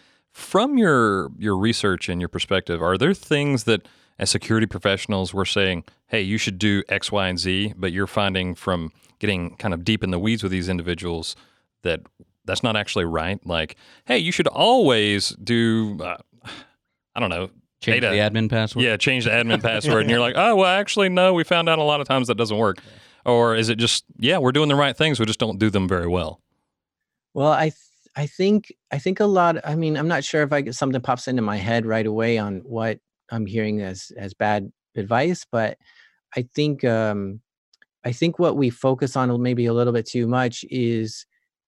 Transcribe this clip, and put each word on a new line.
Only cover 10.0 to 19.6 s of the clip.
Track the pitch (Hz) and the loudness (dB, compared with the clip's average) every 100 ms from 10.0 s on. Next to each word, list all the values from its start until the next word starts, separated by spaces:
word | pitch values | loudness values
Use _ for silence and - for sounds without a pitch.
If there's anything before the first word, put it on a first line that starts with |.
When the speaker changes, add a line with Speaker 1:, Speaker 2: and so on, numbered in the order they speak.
Speaker 1:
in | 92 | -2
the | 90 | -2
weeds | 110 113 | -2 -2
with | 98 | -2
these | 92 90 | -4 -2
individuals | 90 85 82 87 82 82 - _ _ _ _ | -4 -4 -6 -6 -8 -8 -12 _ _ _ _
that | 90 80 - _ _ _ - | -4 -4 -8 _ _ _ -8
that's | 95 | -4
not | 120 107 | -2 -2
actually | 101 104 85 | -2 -2 -2
right? | 80 82 101 87 | -2 -4 -6 -4
Like, | 85 78 - - - - | -4 -4 -10 -20 -18 -2
"Hey, | 123 | -2
you | 165 | 0
should | - - | 0 -2
always | - 202 254 160 113 104 101 - - | 2 4 6 4 4 4 2 -2 -6
do, | 104 117 113 113 107 92 | -2 2 4 2 0 -4
uh, | 87 87 - _ - - - _ _ _ _ 117 | -8 -10 -14 _ -20 -20 -20 _ _ _ _ -6
I | |
don't | 107 | -4
know, | 85 95 - _ _ | -4 -6 -12 _ _
Speaker 2:
Change | - 110 | 0 2
Speaker 1:
data." | 113 | 2
Speaker 2:
the | 101 | 2
admin | 104 107 110 | 2 0 0
password? | 113 110 120 | 0 -2 0
Speaker 1:
Yeah, | 123 107 | 0 2
change | 135 127 113 | 2 0 2
the | |
admin | 113 117 107 | 0 2 0